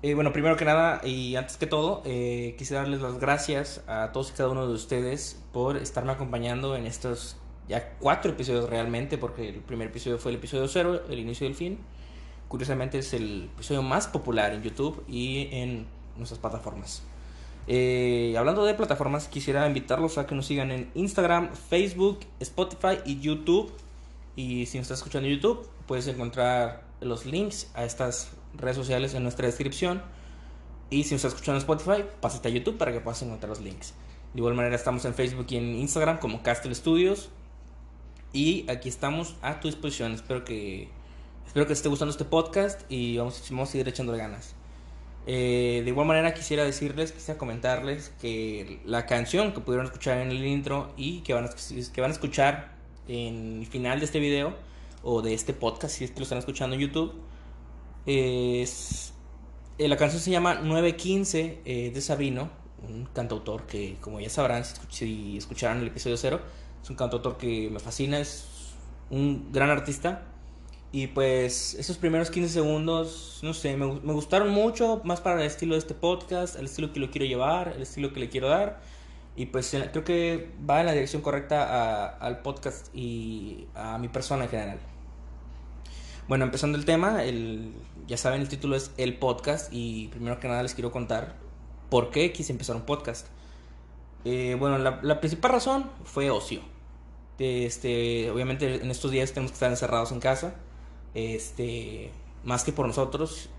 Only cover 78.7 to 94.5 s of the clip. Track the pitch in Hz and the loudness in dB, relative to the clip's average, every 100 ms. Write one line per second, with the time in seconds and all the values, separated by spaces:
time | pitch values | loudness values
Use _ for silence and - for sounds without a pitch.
78.7 | 208 - - - - - - 123 131 127 | -2 -16 -18 -18 -18 -14 -6 -2 -2 0
79.7 | 139 131 160 156 170 170 165 165 - 147 | -2 0 -2 2 4 4 0 -4 -6 4
80.7 | 147 170 151 135 147 143 139 139 151 - | 6 6 4 2 0 0 0 2 2 4
81.7 | 123 113 107 98 - 120 123 139 139 143 | 4 4 2 -2 -4 -4 -4 -4 -4 -6
82.7 | - - 135 120 117 113 110 104 - - | -8 -12 -6 -4 -4 -4 -6 -8 -10 -12
83.7 | 113 110 113 120 131 - 135 117 113 104 | -10 -6 -4 -2 -4 -2 -2 0 -2 -4
84.7 | 104 - - - - - - - - - | -8 -12 -14 -14 -14 -14 -14 -14 -14 -14
85.7 | - - - - - - 135 127 127 147 | -14 -12 -12 -12 -12 0 2 4 2 2
86.7 | 147 147 165 190 214 127 120 113 110 110 | 2 4 6 6 4 2 0 -2 -4 -8
87.7 | 110 - - - 117 131 135 135 139 139 | -10 -14 -14 -6 0 2 2 0 -2 0
88.7 | 135 135 - 127 123 131 120 147 147 - | 0 0 -2 -2 2 2 2 0 -2 -2
89.7 | 120 117 110 107 117 120 120 131 120 127 | -4 -4 -4 -6 -6 -4 -2 0 0 0
90.7 | - 120 123 117 113 - - - - - | -2 -4 -2 0 -2 -2 -10 -14 -16 -16
91.7 | - - 123 117 147 170 170 151 120 123 | -16 4 4 6 4 2 2 -4 -4 -2
92.7 | 113 120 143 - 113 - - - - - | -4 -2 -2 -2 -6 -10 -18 -18 -18 -18
93.7 | - - - - - 120 127 123 | -20 -20 -20 -18 -6 -2 0 2